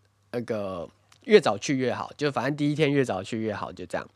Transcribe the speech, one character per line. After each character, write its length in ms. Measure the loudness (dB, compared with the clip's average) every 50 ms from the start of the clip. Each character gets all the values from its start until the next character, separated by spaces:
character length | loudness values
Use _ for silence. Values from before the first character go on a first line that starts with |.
| _ _ _ _ _ _
那 80 | -8 -8
个 480 | -4 -4 -4 -4 -4 -6 -6 -8 -10 -12 -14 _ _ _ _ _ _
越 160 | 6 6 8
早 160 | 8 6 0
去 180 | 0 -2 -2 -2
越 180 | 0 -2 -2 -4
好， 160 | -4 -6 -10 -6
就 160 | -4 -4 -2
反 140 | -2 0 -2
正 100 | -2 -2
第 160 | 0 0 0
一 20 | 2
天 160 | 2 2 4
越 140 | 4 2 2
早 180 | 2 -2 -4
去 160 | -4 -6 -6
越 160 | -4 -4 -4 -4
好， 160 | -4 -8 -8
就 160 | -8 -12 -10
这 120 | -8 -6
样。 100 | -8 -8 -10 _